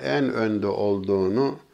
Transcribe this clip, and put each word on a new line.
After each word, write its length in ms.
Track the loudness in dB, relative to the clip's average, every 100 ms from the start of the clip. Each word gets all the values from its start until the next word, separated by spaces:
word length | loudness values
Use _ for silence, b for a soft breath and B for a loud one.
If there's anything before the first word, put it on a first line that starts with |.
en 280 | -2 0 0
önde 340 | 0 0 0 0
olduğunu 920 | 0 0 0 0 0 2 0 -2 -4 -16